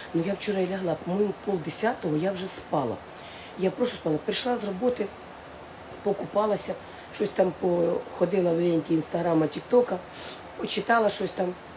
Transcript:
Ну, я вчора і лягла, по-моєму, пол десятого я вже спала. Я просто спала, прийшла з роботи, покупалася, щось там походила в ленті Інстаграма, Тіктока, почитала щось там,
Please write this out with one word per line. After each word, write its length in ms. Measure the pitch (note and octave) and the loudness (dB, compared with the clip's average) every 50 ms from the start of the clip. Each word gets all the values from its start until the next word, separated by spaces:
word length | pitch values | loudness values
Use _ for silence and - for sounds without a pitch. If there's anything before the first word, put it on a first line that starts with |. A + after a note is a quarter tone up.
| - - - | -8 -2 -2
Ну, 100 | E3 E3 | 0 0
я 60 | G3 G3+ | 0 -2
вчора 260 | F#3+ - G#3 G3+ F#3+ | -2 -2 0 0 2
і 100 | F#3 F3 | 2 0
лягла, 240 | F#3+ F#3+ F#3+ E3+ D#3+ - - | 0 -2 0 -2 -2 -2 -2
по-моєму, 280 | F3 F3+ G3+ G#3 G3 F#3 - - | 0 2 2 2 2 0 -2 -2
пол 100 | G#3 G3 F3 D3 | -2 -2 0 -2
десятого 520 | E3+ - - G#3+ A3+ B3+ - - E3+ D3+ | -4 -4 0 0 0 0 0 -2 0 0
я 140 | D3+ E3+ G3 | 2 2 0
вже 120 | G3+ F3 F#3 F3+ - | 0 -2 -4 -6 -6
спала. 380 | - - - - D#3 C3 A#2 G#2 - - - - - - - - - - - - - | -8 -4 -2 0 0 0 0 -2 -6 -8 -14 -16 -16 -16 -14 -14 -14 -14 -12 -4 0
Я 120 | F3+ C4 | 0 0
просто 240 | - - B3 - - | 2 2 0 0 0
спала, 220 | - - E3 D#3 D3 - | -2 0 0 0 0 0
прийшла 320 | - G3+ - - B3 B3 | -2 -2 0 0 0 0
з 100 | A3+ G#3 | 0 -2
роботи, 380 | G3+ F#3+ F3+ A#3+ B3 B3 - G#3 F#3+ - - - - - - - - - - - - - - - - - - - | -4 -2 0 0 0 2 0 -2 -4 -6 -12 -16 -16 -16 -16 -16 -16 -16 -16 -16 -16 -16 -16 -16 -16 -14 -4 -2
покупалася, 720 | G3+ G3 - - D3+ - G3+ G#3+ G#3+ G3+ - - - F3 - - - - - - - - | -2 0 0 -2 0 2 2 4 4 2 0 0 -4 -6 -6 -10 -14 -16 -16 -16 -12 -4
щось 140 | - G#3+ G3 | -2 -2 0
там 240 | - - F#3+ F#3 D#3+ - | 4 4 4 4 2 2
походила 920 | - F3+ F3 F3 E3+ E3+ F3 - - - - - F3+ F3 G3 F#3+ F3 F3 E3 | 2 2 4 4 4 4 2 0 -2 -6 0 0 2 4 4 4 4 4 4
в 20 | |
ленті 380 | E3 F3 F3 E3+ D#3+ D#3 - E3 | 4 4 4 4 4 4 4 2
Інстаграма, 540 | D#3+ D3 - - E3+ E3+ F3 E3 D#3+ D#3 | 2 2 0 -2 0 2 4 4 4 4
Тіктока, 500 | D3 - - - - - B3 B3 - G3 - - - - - - - - - - - - | 4 0 -6 0 4 6 6 6 4 0 -4 -6 -10 -14 -12 -12 -12 -12 -14 -14 -14 -8
почитала 520 | - - G#3 - G#3+ - - A#3 A#3 A3 G3+ | -8 -6 -4 -2 -2 2 4 4 6 6 4
щось 220 | - - G3 F3+ | 2 0 -2 -2
там, 220 | - - F#3 F3+ F3+ - - - - | -2 -2 -2 -2 -2 -6 -12 -16 -18